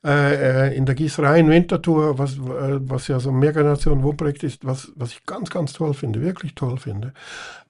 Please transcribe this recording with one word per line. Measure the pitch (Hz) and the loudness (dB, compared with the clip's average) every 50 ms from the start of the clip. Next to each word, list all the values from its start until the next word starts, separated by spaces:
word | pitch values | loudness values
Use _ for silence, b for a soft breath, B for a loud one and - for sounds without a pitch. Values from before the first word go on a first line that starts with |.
| - | -2
äh, | 151 143 143 143 139 147 139 139 131 131 131 135 139 | 0 2 4 4 4 2 2 2 2 2 2 2 2
äh, | 139 | 2
in | 131 135 | 0 0
der | 135 135 | 0 0
Gießerei | 131 156 147 - - 151 139 151 170 | 0 -2 -2 -2 0 2 4 6 6
in | 165 156 | 6 8
Winterthur, | 156 170 175 - 196 170 - 175 165 156 151 156 139 127 | 6 6 4 4 0 -2 0 2 2 2 2 2 0 0
was, | 139 139 135 | -2 -4 -4
äh, | 139 131 127 131 131 139 135 139 139 | -6 -8 -8 -6 -6 -4 -4 -4 -4
was | 135 131 135 127 - - | -4 -4 -6 -6 -4 -2
ja | 143 127 | -2 -2
so | 123 139 | -2 0
ein | 131 127 | 2 2
Mehrgenerationen-Wohnprojekt | 139 156 151 160 147 147 147 139 - - 147 139 131 143 147 143 160 147 143 - - | 2 2 4 2 2 2 2 2 4 4 4 4 2 0 0 -2 -2 -4 -4 -4 -6
ist, | 139 - - - | -8 -8 -6 -6
was, | 131 127 135 - - - | -6 -6 -6 -8 -14 -12
was | 151 123 117 - | -10 -10 -10 -10
ich | - _ | -12 _
ganz, | - 180 226 214 - | -12 -10 -8 -8 -6
ganz | - 180 165 135 - | -6 -4 -6 -6 -4
toll | - 165 151 143 | -4 -4 -4 -4
finde, | - - 120 107 110 | -4 -4 -4 -4 -2
wirklich | 135 180 185 - - 143 - | -2 -4 -4 -6 -10 -12 -10
toll | - 139 127 123 131 | -6 -6 -6 -6 -6
finde. | - - 101 101 110 127 - B B B B B B B B B B | -8 -8 -8 -8 -8 -10 -12 B B B B B B B B B B